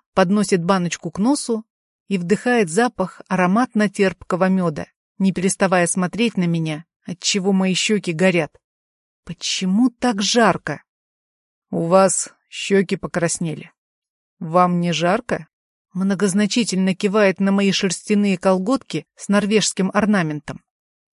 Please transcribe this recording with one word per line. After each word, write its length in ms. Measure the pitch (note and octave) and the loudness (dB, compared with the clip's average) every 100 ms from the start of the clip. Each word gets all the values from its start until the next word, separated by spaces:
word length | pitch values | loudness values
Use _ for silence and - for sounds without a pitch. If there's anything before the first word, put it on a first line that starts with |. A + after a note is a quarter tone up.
| _ | _
подносит 480 | - F#3 G#3 G3 F#3+ | -2 2 2 0 0
баночку 480 | E3+ F#3+ F3 - E3+ | 0 0 -2 -6 -8
к 100 | F3 | -2
носу 440 | A3+ C#4+ - A3 - _ _ _ - | 0 0 -2 -6 -6 _ _ _ -6
и 100 | G3 | -4
вдыхает 520 | F3 G#3 B3 A#3+ F3+ | 0 -2 0 0 0
запах 520 | E3+ A#3+ - F#3 - - | 0 0 -2 -8 -8 -4
ароматно-терпкого 1200 | F#3 F3+ G#3 B3+ G#3 G#3 - F#3+ - - F3 F#3 | 0 2 2 2 0 0 2 0 -2 -4 0 2
мёда, 380 | F#3+ F3 D3 - _ _ - | 2 0 -4 -10 _ _ -2
не 140 | G3 | 0
переставая 560 | F3+ F#3 - F#3+ F#3 E3+ | 0 -2 0 2 2 2
смотреть 480 | - F3 F#3 A#3 F#3+ | 0 -4 0 -2 0
на 100 | F3 | 0
меня, 380 | E3 D#3+ D3+ - _ - | 0 -2 -6 -12 _ -14
отчего 480 | - - G3+ F#3+ | -8 -4 -2 0
мои 200 | F#3+ F#3+ | 2 2
щёки 380 | F3 - G#3 F3+ | 0 0 -2 -2
горят. 480 | D#3+ F#3+ F3 D3+ _ _ _ _ _ _ _ | 0 2 2 -2 _ _ _ _ _ _ _
Почему 680 | - E3+ - - F#3 G3 B3+ | -18 -10 -8 -4 0 2 2
так 300 | - B3 G3+ | 0 -2 -2
жарко? 640 | G3 A#3+ G#3+ D#3+ - C#3+ _ _ _ _ _ _ _ _ - | 0 2 2 2 -4 -12 _ _ _ _ _ _ _ _ -8
У 160 | E3+ E3 | -4 2
вас 480 | F#3+ F#3+ - - _ _ - | 4 4 2 -8 _ _ -10
щёки 380 | - G3+ F3+ F#3 | 0 0 0 -4
покраснели. 760 | E3+ F3 E3 - E3 D3+ D#3+ _ _ _ _ _ _ - | -4 -2 -2 -2 -6 -8 -14 _ _ _ _ _ _ -14
"Вам 400 | E3 F3 F3+ F3 | -2 2 2 2
не 140 | F3 | 0
жарко?" 540 | D#3 F3 A3 - E3 D#3+ _ _ _ _ | 0 0 0 -2 -6 -8 _ _ _ _
Многозначительно 1000 | F#3 F#3+ G3 G3+ F#3+ G#3 B3 G#3 F#3 F#3+ F3+ | -4 -2 0 0 0 0 0 -2 0 0 0
кивает 440 | G#3 G#3+ G3 F#3 | 0 2 2 2
на 100 | G3 | 0
мои 200 | G3 G3 | 2 2
шерстяные 640 | F#3 G3 - - G#3 G3+ F#3 | 0 -2 -4 -2 0 2 0
колготки 680 | G3 F#3 F#3+ C4+ - D#3 - - | 2 0 0 -2 -2 -10 -10 -10
с 120 | - | -2
норвежским 640 | G3+ G#3 G#3+ - - F#3+ | 0 2 0 0 -2 -2
орнаментом. 680 | G3 G#3 G#3 D#3 D3+ - - _ _ _ _ _ | 0 2 2 0 -6 -10 -16 _ _ _ _ _